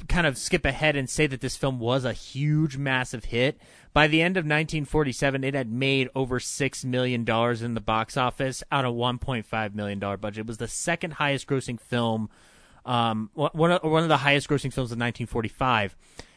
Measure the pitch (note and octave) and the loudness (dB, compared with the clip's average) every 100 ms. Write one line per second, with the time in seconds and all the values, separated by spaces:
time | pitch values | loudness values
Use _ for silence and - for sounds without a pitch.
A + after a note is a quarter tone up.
0 | - F3 D#3+ B2+ - F3 C#3 A#2+ D#3 C#3+ | 0 2 2 0 -2 0 0 2 2 2
1 | C3 - D3+ C3 C3 - C#3+ B2+ A2+ C3 | -2 0 0 0 -6 -2 -2 -2 0 0
2 | B2 A2+ - C3 D3 D3+ D#3 C3 C#3 C3 | 0 -4 -8 -2 2 2 2 -2 -2 0
3 | B2 A#2+ - A#2 C3 - - - - - | -2 -6 -4 2 0 0 -16 -20 0 4
4 | D3+ D#3+ E3+ F#3+ D3+ D3+ D#3 D#3+ C#3 D#3 | 6 6 4 2 0 0 0 -2 0 0
5 | D3 A#2+ C#3+ C3+ C3+ C#3 A#2+ A#2 C3+ C3+ | 0 2 0 0 -2 -2 -2 0 2 2
6 | B2+ C3+ C3 B2 - - C3+ - C3 B2 | 2 -2 -2 -2 -4 -2 -2 -2 -2 0
7 | B2+ B2 A#2 A2+ A#2+ A#2 A#2 A2+ G#2 A2 | 2 0 2 2 2 0 -2 -4 0 0
8 | A2 - B2 - C3+ C3 - D3 B2+ A#2+ | 0 0 -2 0 -4 -4 -4 0 0 0
9 | A#2+ B2 - B2 G#2 A2+ G#2+ G#2 G#2 G2+ | 0 0 -4 -4 -4 -4 -4 -4 -4 -4
10 | G2 G2 G#2+ G#2 A2 A2+ A#2 - - E3+ | -4 -4 -6 -8 -8 -8 -8 -6 -4 -4
11 | F3 D3+ D3 C#3 - C3+ - A#2+ - A#2+ | -4 -2 0 0 -2 -4 -2 -10 -4 0
12 | A#2 A2+ G#2+ - - - - - A#2+ A#2+ | 2 0 -4 -10 -20 -20 -20 -18 -2 0
13 | A#2 A2 G#2+ - D3 D#3+ E3 F3 D#3 D#3+ | 2 0 -4 -2 -2 2 2 4 2 2
14 | E3 D3 C#3 C#3 - C#3+ C#3 - B2 A#2 | 4 2 4 2 2 -2 -2 -4 -4 -2
15 | A#2+ - A2+ A#2+ A2 - C3 A#2 G2+ - | -4 -4 -4 -2 -4 -2 2 2 2 -6
16 | - - - | -20 -20 -20